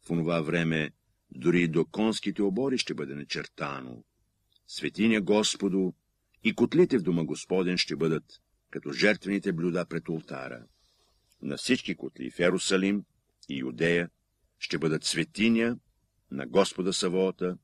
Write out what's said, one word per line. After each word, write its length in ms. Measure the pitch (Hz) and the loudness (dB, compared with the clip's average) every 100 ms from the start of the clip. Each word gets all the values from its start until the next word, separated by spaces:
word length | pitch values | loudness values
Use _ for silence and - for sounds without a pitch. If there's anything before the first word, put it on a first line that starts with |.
В 60 | - | -2
онова 320 | 85 80 85 | -2 0 0
време 500 | 76 85 82 80 76 _ _ _ _ | 0 0 0 0 -2 _ _ _ _
дори 360 | 65 76 87 87 | -2 2 4 4
до 180 | 80 80 | 2 0
конските 560 | - 110 107 104 90 | 0 0 0 -4 0
обори 360 | 101 95 135 127 | 0 0 -2 -2
ще 160 | - | -4
бъде 220 | 71 71 71 | -6 -8 -10
начертано: 880 | 71 78 - - 76 67 64 58 - _ _ _ _ _ _ | -8 -8 -8 -8 -8 -6 -12 -16 -20 _ _ _ _ _ _
„Светиня 540 | - - - 113 110 | -8 -8 0 2 2
Господу“, 720 | 92 104 104 - 98 95 92 - _ _ _ _ | 4 2 2 0 0 2 0 -4 _ _ _ _
и 100 | 113 | -2
котлите 440 | 98 120 151 180 131 | 2 2 6 4 4
в 40 | |
дома 220 | 87 85 | 2 0
Господен 540 | 76 73 - 92 90 90 | 0 -4 -2 0 2 0
ще 180 | - 71 | -2 0
бъдат 280 | 80 78 _ - _ _ _ | 0 0 _ -20 _ _ _
като 240 | - 73 | -12 -8
жертвените 600 | 71 98 104 92 101 98 | 0 2 2 -2 -2 -2
блюда 320 | 82 87 87 85 | -2 0 -2 -4
пред 240 | 82 - | -6 -6
олтара. 560 | 80 - 67 65 60 57 _ _ _ _ _ _ _ | -8 -8 -10 -10 -12 -18 _ _ _ _ _ _ _
На 160 | 69 69 | -8 -6
всички 380 | - 127 - 87 | 0 0 0 -8
котли 360 | 67 - 64 | -8 -10 -12
в 80 | - | 2
Йерусалим 640 | 87 92 - 95 98 101 - _ _ _ - | 2 2 2 2 2 0 -4 _ _ _ -12
и 80 | 67 | -8
Юдея 500 | 64 60 82 85 85 _ _ _ _ _ | -8 0 2 2 0 _ _ _ _ _
ще 180 | - 80 | -6 -2
бъдат 260 | 78 78 | 0 0
светиня 760 | - 82 80 - 110 113 117 120 _ _ _ _ _ | -2 -2 -4 2 2 4 2 -2 _ _ _ _ _
на 160 | 67 65 | -10 0
Господа 460 | 95 95 - 92 | 2 2 0 -2
Саваота 640 | 90 92 90 95 - 90 90 | 0 0 2 0 0 -4 -4